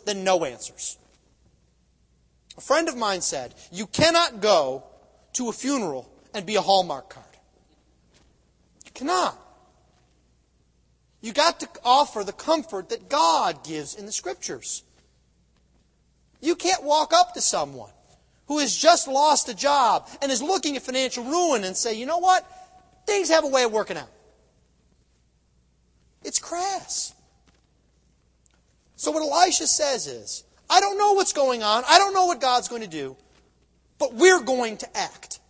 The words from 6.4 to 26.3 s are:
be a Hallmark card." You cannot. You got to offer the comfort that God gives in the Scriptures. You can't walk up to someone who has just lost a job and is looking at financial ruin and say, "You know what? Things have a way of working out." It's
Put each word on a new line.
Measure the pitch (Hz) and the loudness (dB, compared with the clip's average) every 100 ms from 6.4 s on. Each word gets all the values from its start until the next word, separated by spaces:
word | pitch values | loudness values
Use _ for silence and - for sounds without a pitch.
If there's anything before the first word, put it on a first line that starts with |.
| 175 | -2
be | 208 | 0
a | |
Hallmark | 175 196 175 139 - | 4 2 2 -6 -10
card." | - - _ _ _ _ _ _ _ _ _ _ _ _ _ _ _ | -20 -20 _ _ _ _ _ _ _ _ _ _ _ _ _ _ _
You | - | -20
cannot. | - 269 370 277 - - _ _ _ _ _ _ _ _ _ _ _ _ _ _ _ _ _ | -10 -4 -2 -2 -6 -18 _ _ _ _ _ _ _ _ _ _ _ _ _ _ _ _ _
You | 220 | -4
got | 226 320 330 | 2 2 0
to | 294 - | -8 -6
offer | 240 262 294 220 | 2 4 4 -2
the | 196 | -8
comfort | 196 - 320 - 196 175 | -6 0 0 -2 -10 -8
that | 233 180 | -10 -4
God | 285 330 311 208 151 | 2 2 2 0 -4
gives | 147 156 143 | -8 -10 -10
in | - 147 | -12 -10
the | |
Scriptures. | - - - - 135 - - - _ _ _ _ _ _ _ _ _ _ _ _ _ _ _ | -10 -8 -10 -10 -12 -10 -12 -12 _ _ _ _ _ _ _ _ _ _ _ _ _ _ _
You | 262 | -4
can't | 349 349 381 | -2 0 0
walk | 285 302 302 | 2 0 4
up | 339 359 | 4 4
to | - | 2
someone | - 185 143 135 107 _ _ _ _ _ - | -2 -2 -4 -10 -18 _ _ _ _ _ -6
who | 294 | -2
has | 269 - | -2 2
just | 294 339 - | 4 4 2
lost | 269 302 285 - | 2 4 4 0
a | |
job | 196 269 285 240 170 - - | -2 0 2 4 2 -2 -8
and | 277 | -4
is | 247 | -2
looking | 294 381 311 277 | -2 -2 -2 -6
at | |
financial | - 262 262 247 | -4 -4 -4 -4
ruin | 240 330 349 247 | -4 0 2 0
and | 190 | -2
say, | 190 240 | -4 -4
"You | 220 | -4
know | 254 339 | -4 0
what? | 359 370 - - - - _ _ - | 2 2 0 -14 -20 -20 _ _ -2
Things | 415 330 | 0 4
have | 320 | 2
a | 302 | 4
way | 262 | 2
of | 247 | 2
working | 214 185 165 | 0 -4 -8
out." | 143 _ _ _ _ _ _ _ _ _ _ _ _ _ _ _ _ _ _ _ _ _ | -12 _ _ _ _ _ _ _ _ _ _ _ _ _ _ _ _ _ _ _ _ _
It's | 294 | -8